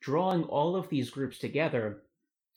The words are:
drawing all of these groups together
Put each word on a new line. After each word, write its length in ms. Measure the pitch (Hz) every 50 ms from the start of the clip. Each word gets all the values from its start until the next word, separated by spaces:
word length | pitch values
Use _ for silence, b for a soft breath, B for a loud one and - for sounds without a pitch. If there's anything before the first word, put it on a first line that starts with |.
drawing 420 | - 135 135 165 185 190 185 170 160
all 320 | - - 143 147 170 180
of 140 | 190 170 -
these 200 | 156 135 120 120
groups 300 | - 139 135 127 - -
together 640 | - 110 - 143 160 160 151 120 110 107 104 104 - _ _ _ _ _ _ _ _ _ _